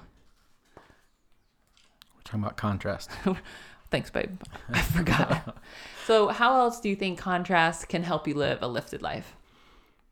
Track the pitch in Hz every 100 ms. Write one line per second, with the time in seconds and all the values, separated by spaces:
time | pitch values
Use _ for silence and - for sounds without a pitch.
0 | - _ _ _ _ _ _ - - -
1 | _ _ _ _ _ _ _ _ _ _
2 | - _ - 110 104 - 107 98 101 95
3 | - - 196 185 - - - - - -
4 | - - - 185 - - - 175 - 170
5 | 165 - - 160 - - - - - -
6 | - 226 208 214 240 262 240 240 208 196
7 | 190 175 190 175 180 175 165 165 - 185
8 | 175 156 - 147 143 131 123 117 - -
9 | 78 76 - - - _ - - _ _
10 | _